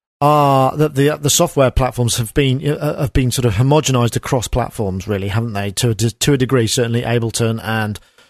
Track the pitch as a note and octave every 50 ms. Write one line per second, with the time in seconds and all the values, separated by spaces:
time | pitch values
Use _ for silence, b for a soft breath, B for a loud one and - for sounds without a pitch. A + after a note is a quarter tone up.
0 | _ _ _ _ C#3+ D3 D3+ D3 D3 C#3 C3+ C3+ C3 C3 - D3+ D3+ D3+ - C3
1 | C#3 D3 D3+ D3 D3 C#3 - - F3 E3+ - D3 C3+ B2 - - C3 B2+ A#2+ -
2 | A#2+ A#2 - - A#2 G#2+ - - C#3+ C3+ B2+ C3+ D#3 D3 D3+ - D3+ D3+ - -
3 | D#3 - - D3 C3 B2 - - A#2+ B2 F#2+ F#2+ B2+ C3+ C#3+ D#3 C#3 - C3 B2
4 | A#2+ A#2 - A#2 - - - B2+ G#2+ - - B2 A#2 - - - A2+ F#2+ F#2 F#2+
5 | F2+ G2+ G#2+ F#2+ F#2+ G2+ F#2 A2+ A#2 A#2+ G#2 G2 G2+ G2+ G2 - - A#2+ A2+ F#2+
6 | A2 A#2 - - - - C#3+ C3 C3+ A2+ C3+ B2+ A2+ G#2 - - A#2+ A#2 A#2 A#2
7 | B2 A#2 A#2+ A#2+ A#2 A2+ - - A#2 A2+ A2+ A2+ - G2+ A2 A2 G#2+ G#2+ G#2 -
8 | b b b b b